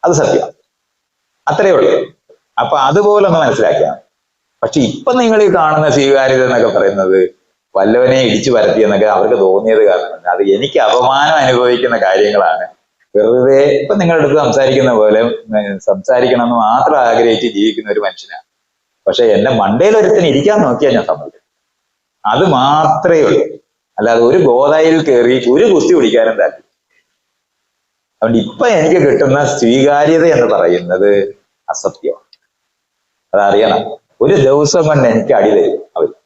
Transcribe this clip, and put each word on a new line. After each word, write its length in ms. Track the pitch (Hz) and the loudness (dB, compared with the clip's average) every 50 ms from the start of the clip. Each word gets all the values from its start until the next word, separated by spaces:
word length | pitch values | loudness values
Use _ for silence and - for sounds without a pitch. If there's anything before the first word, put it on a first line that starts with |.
| - | -2
അത് 100 | 165 175 147 | -2 -2 0
സത്യമാണ്, 360 | 143 - - - - - - _ _ _ _ _ _ _ _ _ _ _ _ _ _ _ _ _ _ - | 0 0 -2 -2 -4 -6 -12 _ _ _ _ _ _ _ _ _ _ _ _ _ _ _ _ _ _ -6
അത്രയേ 220 | 151 - - 190 175 - | -4 -2 0 0 2 2
ഉള്ളൂ. 160 | - - - - - - _ _ _ _ _ _ _ _ _ - | 2 0 0 -2 -4 -8 _ _ _ _ _ _ _ _ _ -6
അപ്പൊ 140 | 120 143 156 147 135 135 | -4 -2 -2 -2 -2 0
അതുപോലെ 380 | 147 196 208 208 208 208 196 190 | 0 0 2 2 2 2 2 2
ഒന്ന് 100 | 165 165 156 | 0 0 0
മനസ്സിലാക്കിയാൽ 480 | 127 - - 107 - - - 78 78 67 | -2 0 0 0 0 0 0 -2 -4 -4
മതി. 80 | - _ _ _ _ _ _ _ _ _ _ _ _ | -8 _ _ _ _ _ _ _ _ _ _ _ _
പക്ഷെ 180 | - - - 156 127 107 | -8 -4 -2 -2 -2 -2
ഇപ്പൊ 220 | - - - - 247 254 | -4 -6 -4 -2 -2 0
നിങ്ങൾ 180 | 240 226 220 214 208 196 | 0 0 2 2 2 2
ഈ 20 | 175 180 | 2 0
കാണുന്ന 300 | 160 156 156 156 156 151 - | 0 0 0 0 0 0 0
സ്വീകാര്യത 480 | 147 139 135 139 135 135 131 131 127 127 123 | 0 0 2 2 2 2 0 0 0 0 0
എന്നൊക്കെ 220 | 127 117 117 113 101 104 | 0 0 0 0 0 0
പറയുന്നത് 420 | 95 98 98 98 95 92 95 95 92 90 - _ _ _ _ _ _ _ _ 95 | -2 -2 -2 -2 -2 0 2 0 0 -2 -4 _ _ _ _ _ _ _ _ -2
വല്ലവനെ 420 | 95 104 113 120 127 127 131 131 127 113 | 0 2 2 2 2 2 2 0 0 0
ഇടിച്ചു 220 | 107 110 110 139 123 | -2 -2 -2 0 0
പരത്തി 260 | 113 107 - - 110 110 | 0 0 0 2 0 0
എന്നൊക്കെ 220 | 104 101 98 107 107 101 | 0 2 0 0 0 0
അവർക്ക് 220 | 92 98 110 120 110 98 | 0 0 0 0 0 2
തോന്നിയത് 380 | 95 95 101 107 110 113 107 110 101 | 2 0 0 0 0 2 2 2 2
കാരണം 420 | 90 90 - - - - _ 87 90 | 2 0 -4 -8 -12 -10 _ -4 -2
അത് 80 | 92 98 98 98 | -2 0 0 0
എനിക്ക് 240 | 101 131 135 - 160 120 | 0 -2 -2 -2 0 0
അപമാനം 500 | 107 - 123 127 127 135 139 147 151 160 156 139 | 2 0 0 0 0 0 0 0 0 0 0 0
അനുഭവിക്കുന്ന 540 | 131 127 120 127 123 123 120 123 123 117 113 - | 0 0 0 2 0 0 0 -2 -2 -2 -2 0
കാര്യങ്ങളാണ്. 600 | 92 95 98 104 104 104 101 95 82 82 - - - - _ _ _ _ _ _ _ _ | 0 0 2 0 0 2 0 0 0 -2 -4 -6 -10 -14 _ _ _ _ _ _ _ _
വെറുതെ 440 | 101 107 110 120 127 123 135 135 135 143 143 135 113 | 0 0 2 2 2 2 2 2 4 2 2 0 -2
ഇപ്പൊ 120 | - - - 208 | -2 -2 -2 -2
നിങ്ങളുടെ 220 | 180 170 165 160 151 | 0 0 0 0 0
അടുത്ത് 140 | 143 139 156 143 | 2 0 0 0
സംസാരിക്കുന്ന 480 | 127 131 135 135 131 127 135 131 127 120 110 | 0 0 0 0 0 0 0 0 0 2 2
പോലെ, 180 | 107 107 107 107 117 120 113 - - - 110 107 | 2 2 2 2 0 -2 -4 -8 -10 -6 -4 -4
ഉം, 160 | - 101 98 95 - - | -4 -4 -10 -8 -4 -4
സംസാരിക്കണം 560 | 98 95 185 - 131 123 123 127 131 123 120 120 | -4 -4 -2 -2 0 0 2 0 0 0 0 -2
എന്ന് 100 | 120 117 110 | 0 0 0
മാത്രം 320 | 107 113 131 - 156 156 143 127 117 | 0 0 0 0 0 0 0 0 0
ആഗ്രഹിച്ച് 380 | 113 113 117 117 113 110 123 117 107 101 | 0 0 0 0 0 -2 -4 -6 -4 -2
ജീവിക്കുന്ന 320 | 104 110 104 107 107 107 104 | -2 -2 -2 -4 -6 -4 -4
ഒരു 80 | 104 104 98 | -4 -4 -6
മനുഷ്യനാണ്. 380 | - - - - 82 - _ _ _ _ _ _ _ _ _ _ _ _ _ - | -8 -10 -20 -20 -20 -20 _ _ _ _ _ _ _ _ _ _ _ _ _ -4
പക്ഷെ 160 | - - 120 113 104 | -2 0 2 2 2
എന്റെ 160 | 98 104 131 135 - | 2 0 0 0 0
മണ്ടയിൽ 340 | 101 95 104 123 170 208 220 220 | 0 -2 0 0 2 2 2 2
ഒരുത്തിന് 280 | 208 - 220 208 175 160 127 | 2 2 2 2 0 0 0
ഇരിക്കാൻ 240 | 139 147 208 214 214 156 | 0 0 0 0 0 0
നോക്കിയാൽ 280 | 135 120 117 147 135 127 110 | -2 -2 0 0 0 0 0
ഞാൻ 80 | 90 - | -2 -4
സമ്മതിക്കും, 340 | 78 73 - - _ _ _ _ _ _ _ _ _ _ _ _ _ _ _ _ _ _ _ 104 | -6 -8 -8 -18 _ _ _ _ _ _ _ _ _ _ _ _ _ _ _ _ _ _ _ -4
അത് 120 | 110 135 180 180 147 127 | -2 0 0 0 0 0
മാത്രമേ 640 | 131 139 151 151 156 143 - - - 180 170 156 143 101 | 0 0 0 0 0 0 -2 -2 0 0 2 2 2 2
ഉള്ളൂ. 120 | - - - - - - _ _ _ _ _ _ _ - | 0 0 -2 -4 -8 -18 _ _ _ _ _ _ _ -4
അല്ലാതെ 240 | 104 113 117 117 117 120 | -2 0 2 2 2 2
ഒരു 120 | 143 185 165 139 | 2 2 2 2
ഗോതായിൽ 460 | 120 123 139 147 151 156 160 160 160 160 - 151 | 2 2 2 2 2 2 2 2 2 0 0 0
കയറി 280 | 131 120 120 120 127 131 120 120 127 | 2 2 2 2 0 0 0 0 2
ഒരു 120 | 160 220 233 196 | 2 2 2 2
ഗുസ്തി 200 | 156 - 160 180 160 | 2 2 2 2 2
പിടിക്കാനും 400 | 127 110 - 120 113 110 113 - | 2 2 2 2 0 0 0 -2
താല്പര്യം. 280 | 90 80 - - _ _ _ _ _ _ _ _ _ _ _ _ _ _ _ _ _ _ _ _ _ _ _ _ _ _ _ _ _ _ _ _ | -2 -4 -4 -8 _ _ _ _ _ _ _ _ _ _ _ _ _ _ _ _ _ _ _ _ _ _ _ _ _ _ _ _ _ _ _ _
അതുകൊണ്ട് 180 | 107 113 117 113 - | -4 -2 -2 -2 -2
ഇപ്പൊ 220 | - - - - 247 220 175 | -4 -6 -4 -2 0 2 2
എനിക്ക് 220 | 156 156 160 - 143 | 2 2 2 2 2
കിട്ടുന്ന 340 | 143 127 - 147 135 131 143 143 - - - | 2 2 2 0 0 0 0 0 -2 -2 -2
സ്വീകാര്യത 680 | 120 117 120 135 135 147 143 143 147 151 165 160 160 170 151 | 0 0 2 2 2 2 2 2 2 2 2 2 2 2 2
എന്ന് 120 | 127 120 113 107 | 2 0 0 0
പറയുന്നത് 560 | 98 90 85 90 87 87 87 90 92 101 101 101 101 98 98 - _ _ _ _ _ _ - 80 | 0 2 0 0 -2 -2 -4 -2 0 0 2 2 0 -2 -4 -8 _ _ _ _ _ _ -12 -12
അസത്യമാണ്, 540 | - - 95 - - - - - - _ _ _ _ _ _ _ _ _ _ _ _ _ _ _ _ _ _ _ _ _ _ - | -6 -6 -8 -8 -6 -8 -8 -10 -10 _ _ _ _ _ _ _ _ _ _ _ _ _ _ _ _ _ _ _ _ _ _ -2
അതറിയണം. 500 | 98 101 101 98 101 110 104 92 - - - - - _ _ _ _ 110 | 0 0 0 2 0 0 0 -2 -4 -4 -8 -14 -18 _ _ _ _ 0
ഒരു 120 | 143 196 170 135 131 | 0 2 2 2 2
ദിവസം 340 | 139 147 151 143 - 180 160 156 | 2 2 0 0 0 0 0 0
കൊണ്ട് 160 | 151 143 127 120 113 | 0 2 2 2 0
എനിക്ക് 200 | 113 101 - - 107 | 0 0 0 0 2
അടി 120 | 98 107 104 95 | 2 2 2 0
തരും 260 | 82 80 - - - _ _ - | 0 0 -2 -6 -10 _ _ -6
അവര്. 160 | - - - _ _ | -6 -6 -6 _ _